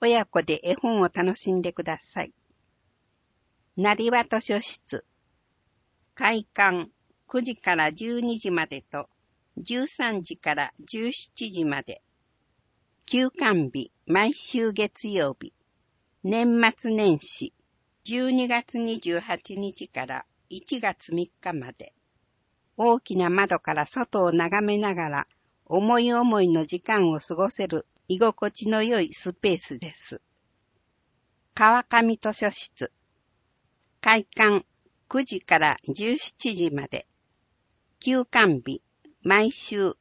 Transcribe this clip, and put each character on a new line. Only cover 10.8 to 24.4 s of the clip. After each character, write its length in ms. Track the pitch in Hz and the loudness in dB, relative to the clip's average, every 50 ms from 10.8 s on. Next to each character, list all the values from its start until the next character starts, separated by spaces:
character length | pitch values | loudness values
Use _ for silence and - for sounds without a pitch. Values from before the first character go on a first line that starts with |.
十 320 | 147 - - 220 226 240 | -16 -12 -8 -6 -6 -4
七 380 | 285 - - - _ - 233 220 | -4 -6 -8 -8 _ -10 -10 -8
時 140 | 185 175 160 | -4 -4 -2
ま 180 | 151 139 139 | -2 -2 -4
で。 200 | 131 - 98 - _ _ _ _ _ _ _ _ _ _ _ _ _ _ _ _ _ _ _ _ _ | -6 -10 -14 -16 _ _ _ _ _ _ _ _ _ _ _ _ _ _ _ _ _ _ _ _ _
休 240 | - - 247 254 262 | -2 0 2 2 0
館 400 | - - 277 226 202 170 151 131 | 0 -2 0 2 2 2 0 0
日、 200 | - 135 127 - _ _ _ | -4 -8 -10 -10 _ _ _
毎 260 | - 165 190 214 226 | 0 2 2 2 2
週 400 | 294 - - - - 247 226 220 | 0 -4 -6 -4 -2 -2 0 0
月 360 | 202 202 214 202 - - - 214 | 0 -2 -4 -4 -4 -8 -8 -4
曜 280 | 202 185 151 139 131 - | -2 0 0 -2 -4 -6
日。 120 | - - - _ _ _ _ _ _ _ _ _ _ _ _ _ - | -12 -18 -18 _ _ _ _ _ _ _ _ _ _ _ _ _ -4
年 360 | 190 208 226 240 240 233 233 233 226 247 | -2 0 2 2 2 4 4 4 2 2
末 160 | - - 240 | -2 -4 -2
年 260 | 220 214 214 196 160 147 | 0 2 4 4 4 2
始、 320 | - - - - - - - _ _ _ _ _ _ _ _ _ - | 0 -8 -12 -12 -12 -12 -12 _ _ _ _ _ _ _ _ _ -10
十 260 | - 226 247 254 262 | -6 -4 -2 0 2
二 180 | 254 254 247 247 | 2 2 2 0
月 300 | 240 240 233 - - 233 | 0 -2 -4 -4 -6 -4
二 200 | 233 226 226 226 | -4 -4 -4 -4
十 220 | - 170 170 - | -4 -4 -4 -2
八 360 | - - 180 165 - - 202 | -4 -4 -6 -8 -8 -10 -8
日 320 | 202 202 202 185 - 170 - | -8 -8 -8 -8 -12 -16 -12
か 180 | - 120 131 | -10 -10 -8
ら 200 | 131 131 127 - - _ _ _ _ | -8 -10 -10 -12 -14 _ _ _ _
一 320 | 180 196 - - 277 247 | -16 -16 -8 -8 -6 -4
月 340 | 220 202 190 - - - 165 | -4 -4 -6 -6 -8 -6 -4
三 160 | 170 175 - _ _ | -4 -4 -4 _ _
日 120 | - 180 | -8 -8
ま 200 | 170 147 127 127 | -8 -8 -10 -12
で。 220 | - - - - _ _ _ _ _ _ _ _ _ _ _ _ _ _ _ _ _ | -16 -18 -20 -20 _ _ _ _ _ _ _ _ _ _ _ _ _ _ _ _ _
大 220 | - 220 233 233 247 | 0 2 2 2 2
き 180 | - - 196 | 0 -2 0
な 140 | 185 180 175 | 0 2 2
窓 300 | 180 190 196 202 185 165 | 2 2 2 2 0 -2
か 140 | - - 156 | -2 -2 -2
ら 120 | 151 147 | -2 -2
外 380 | - - 262 240 - - 208 185 | -2 -4 -6 -4 -2 0 2 2
を 80 | 175 | 2
眺 340 | 165 170 | 2 2